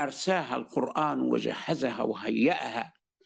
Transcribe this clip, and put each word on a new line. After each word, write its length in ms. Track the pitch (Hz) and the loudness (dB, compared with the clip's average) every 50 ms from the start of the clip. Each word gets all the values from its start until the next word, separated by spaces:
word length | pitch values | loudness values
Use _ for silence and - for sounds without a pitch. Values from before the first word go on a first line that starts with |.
أرساها 560 | 147 135 131 - - 185 190 180 147 127 127 | -4 -4 -4 -4 0 2 2 2 0 -2 -2
القرآن 640 | 123 120 - - 143 123 - - - 156 151 139 131 | -4 -4 -2 -2 0 0 0 2 0 0 2 2 2
وجهزها 800 | 127 123 123 120 110 113 110 - - - 160 135 135 123 117 - 117 | 2 2 2 2 0 0 -4 -4 -2 -2 -2 0 0 -2 -2 0 -2
وهيأها، 920 | 113 110 104 101 110 110 110 117 151 175 - 139 120 110 117 - - - _ _ _ _ _ _ | -2 -2 -2 -2 -2 2 4 4 4 4 2 -2 -4 -4 -6 -6 -8 -10 _ _ _ _ _ _